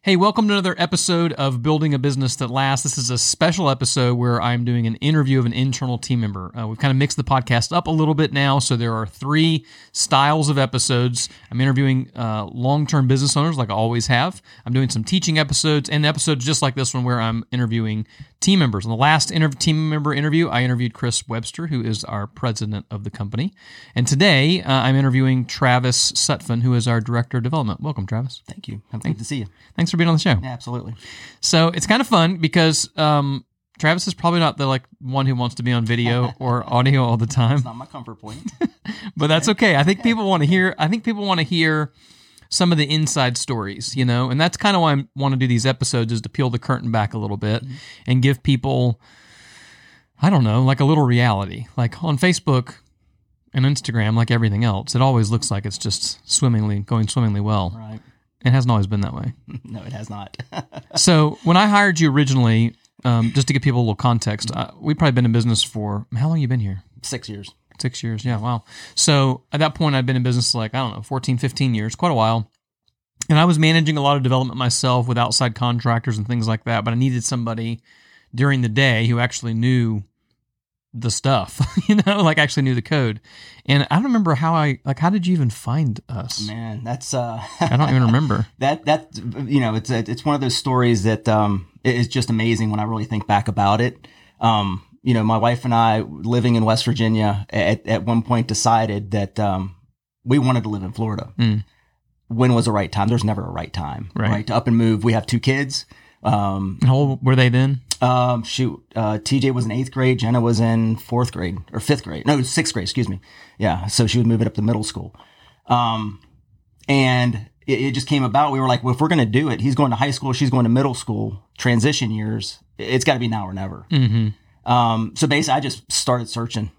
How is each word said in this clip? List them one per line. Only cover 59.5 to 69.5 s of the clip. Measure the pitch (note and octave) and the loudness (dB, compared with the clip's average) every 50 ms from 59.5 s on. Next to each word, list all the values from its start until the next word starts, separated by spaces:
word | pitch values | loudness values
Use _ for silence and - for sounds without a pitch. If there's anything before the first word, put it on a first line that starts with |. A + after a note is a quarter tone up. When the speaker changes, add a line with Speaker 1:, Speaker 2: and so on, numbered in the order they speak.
| - B2 - | -16 -16 -14
Speaker 2:
No, | - A2 G#2 | -14 -16 -14
it | F#2+ G#2 | -12 -12
has | C3 G#2 G#2+ - | -12 -12 -12 -12
not. | G#2 G#2 G2 - - - - _ | -12 -14 -14 -14 -16 -18 -16 _
<laughs> | - - - _ - C#3 - _ - | -12 -14 -14 _ -18 -20 -20 _ -2
Speaker 1:
So | - - F#3 E3+ D#3 D3+ D3+ - - - | 2 4 6 6 6 4 2 0 -2 0
when | E3 F3 | 4 4
I | F#3 G#3 | 4 6
hired | G#3+ G3+ G3+ G3+ G3 F3 D#3 | 6 4 4 4 4 2 2
you | E3 D3+ | 2 4
originally, | C3+ D3 D3 C3 C3+ C3 A#2+ A2+ A2 A2 A2+ A#2 - _ _ _ _ - - | 4 2 2 4 4 4 4 4 4 4 2 0 -2 _ _ _ _ -4 0
um, | B2+ A#2+ A#2 A2+ A#2 - | 2 2 4 2 2 2
just | C#3 B2+ - | 0 0 2
to | C#3+ | 0
give | C3+ | 0
people | A#2+ C#3+ B2 B2 | 2 2 2 2
a | |
little | A#2+ A2 G2+ | 0 0 0
context, | - - B2+ A#2 A2 - G#2+ G#2+ G#2+ - A2 A#2 | 2 2 2 2 2 0 -2 -4 -4 -6 -6 -6
uh, | A2+ A#2 - - - | -6 -8 -8 -10 -6
we've | - D#3 D3+ - | -2 -2 0 2
probably | E3 C#3+ | 2 2
been | B2 B2+ B2 | 4 4 2
in | A#2 | 4
business | A2+ A#2+ A2+ A#2+ A2+ - | 2 2 2 2 2 0
for, | - - - A2 G#2 G#2 G2+ G#2 G#2 _ - | 0 -2 -4 -8 -6 -4 -6 -6 -6 _ -4
how | A2+ C3 D#3 | -2 0 0
long | E3 D#3+ | 0 0
you | C#3+ A#2+ | 0 0
been | C3 B2 | 0 -2
here? | G#2+ G2 F#2+ F#2 - _ _ - | -2 -2 -4 -8 -12 _ _ -16
Speaker 2:
Six | - - C3+ A#2+ - - | -12 -10 -10 -10 -10 -12
years. | G#2 G2+ G2 - _ _ _ _ _ - | -14 -14 -14 -18 _ _ _ _ _ -6
Speaker 1:
Six | - B2+ B2+ - - | -6 -6 -6 -6 -6
years, | A#2 A2+ G#2+ G#2 | -6 -6 -4 -4
yeah, | B2+ A#2+ G#2 | -4 -4 -2
wow. | A2 B2 A#2+ A2+ _ _ - - - - - | -2 -4 -4 -4 _ _ -20 -20 -20 -10 -2
So | - - - D3 C#3 C3+ C3 B2+ B2+ _ _ | 0 2 4 4 4 4 2 0 -4 _ _